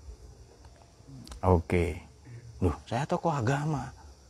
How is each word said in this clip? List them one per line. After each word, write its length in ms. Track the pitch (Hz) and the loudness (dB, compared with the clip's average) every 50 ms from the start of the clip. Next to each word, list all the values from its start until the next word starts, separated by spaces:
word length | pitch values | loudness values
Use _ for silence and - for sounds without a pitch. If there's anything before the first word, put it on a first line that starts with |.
| - - - - - - - - - - - - - - - - - - - - - - 135 127 113 - - - - | -18 -18 -18 -16 -18 -20 -20 -20 -20 -20 -20 -20 -20 -20 -20 -20 -20 -20 -20 -20 -20 -18 -16 -16 -14 -14 -8 2 6
Oke. 560 | 90 92 85 - - - 87 85 85 78 - - - - - - - - - - - - - | 6 6 6 6 4 2 2 2 2 -2 -6 -10 -16 -20 -20 -20 -18 -18 -16 -16 -14 -4 0
Loh, 160 | 92 87 76 - - - | 2 2 2 0 -6 -4
saya 160 | 110 120 147 | -2 -2 -2
tokoh 240 | - 180 170 - 170 | 0 -2 0 0 0
agama. 640 | 151 139 107 120 139 143 147 160 151 127 - - - - - - - - - - | 0 2 2 2 2 2 0 0 -2 -2 -4 -8 -12 -16 -18 -20 -20 -20 -20 -20